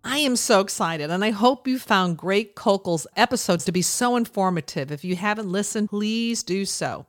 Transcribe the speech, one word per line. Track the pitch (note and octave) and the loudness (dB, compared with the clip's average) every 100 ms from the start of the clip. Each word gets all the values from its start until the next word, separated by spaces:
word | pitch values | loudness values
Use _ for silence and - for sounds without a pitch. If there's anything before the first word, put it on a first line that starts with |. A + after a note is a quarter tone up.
| A3+ | -2
I | C#4 | 0
am | C#4+ A#3+ | 2 2
so | - G3+ | 4 4
excited, | G3 - F3 E3 D3 | 4 -2 -2 -2 -2
and | F3+ G#3+ | 0 0
I | |
hope | G3+ A#3+ C4+ C4 | 4 4 4 -2
you | B3+ | -4
found | - G3+ F3+ E3 | 2 2 4 -2
Greg | F3 G3+ A3 | 0 0 0
Kokel's | - A3 G3 F#3+ E3 - - | -2 0 0 0 -2 -2 0
episodes | A#3+ B3 - F3 - | 2 2 0 0 0
to | |
be | F3 | 0
so | E3+ - B3 B3 | 0 0 2 2
informative. | A#3 - F#3+ F3 - E3 C#3 | 0 0 0 0 -4 -6 -6
If | D3 | -6
you | F3+ F3 | -4 -2
haven't | G#3 G#3+ G3+ | -2 -2 -2
listened, | F#3+ G3+ A3 G#3 | -2 -2 -2 -2
please | G#3 G#3+ A3+ A#3 A3+ | -2 -2 0 -2 -4
do | - F#3+ | -2 -4
so. | F#3+ - C#3+ E2 | -2 -4 -4 -6